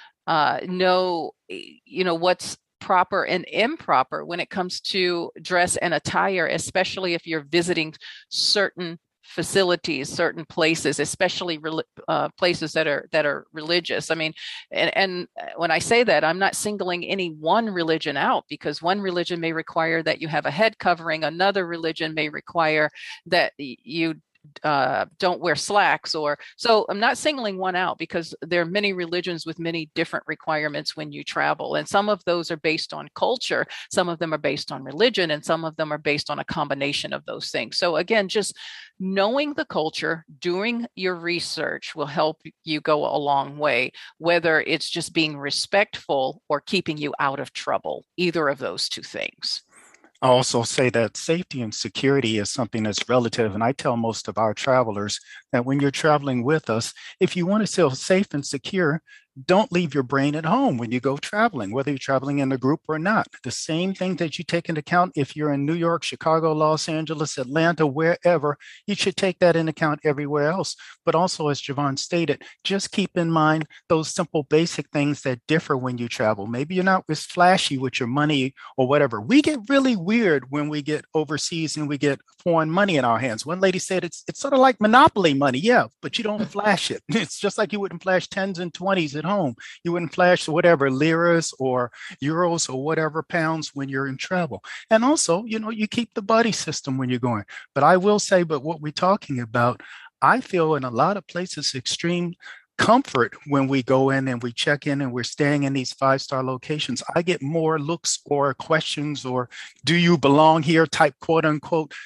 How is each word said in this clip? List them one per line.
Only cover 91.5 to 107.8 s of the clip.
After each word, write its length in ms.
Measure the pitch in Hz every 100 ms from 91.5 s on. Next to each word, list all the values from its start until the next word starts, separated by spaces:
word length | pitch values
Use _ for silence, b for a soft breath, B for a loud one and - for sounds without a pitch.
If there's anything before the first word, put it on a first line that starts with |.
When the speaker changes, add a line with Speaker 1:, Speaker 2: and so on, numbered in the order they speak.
| -
Speaker 2:
or 320 | 131 127 123 B B 185
euros 520 | 139 165 175 170 -
or 100 | 131
whatever, 400 | 147 160 156 156
pounds 480 | - 180 160 160 147
when 140 | 143 135
you're 200 | 135 139
in 100 | 131
travel. 460 | - 185 160 95 B B B
And 160 | 220 247
also, 380 | 320 - 175 233
you 140 | 220
know, 100 | 214
you 180 | 220 214
keep 260 | - 226
the 80 | -
buddy 300 | 202 226 233
system 460 | - - 143 - 131
when 120 | 127
you're 100 | 127
going. 260 | 123 110 - B B -
But 80 |
I 140 | 147 185
will 220 | 202 208
say, 240 | - 185
but 200 | 170 147
what 180 | 147 160
we're 100 | 151
talking 480 | - 185 202 - 127
about, 420 | 117 120 120 113 B B B _
I 200 | 139 220
feel 340 | - 175 156 147
in 80 |
a 60 | 131
lot 260 | 117 160 202
of 120 | -
places, 480 | 175 185 - 139 131
extreme 580 | - - 170 175 175 175 B B B -
comfort 560 | - 247 - 131 113 - 147
when 200 | 139 135
we 160 | 135
go 260 | 120 131 135
in 200 | 135 135
and 120 | 120
we 120 | 120
check 340 | 117 - 147 156
in 140 | 139
and 100 | 135
we're 120 | 123
staying 400 | 117 - 143 147
in 100 | 139
these 200 | 139 127
five-star 480 | - 135 135 - 135
locations. 640 | 131 131 - 151 - 120 -
I 80 | 165
get 200 | 170 170
more 360 | 135 165 160
looks 420 | 156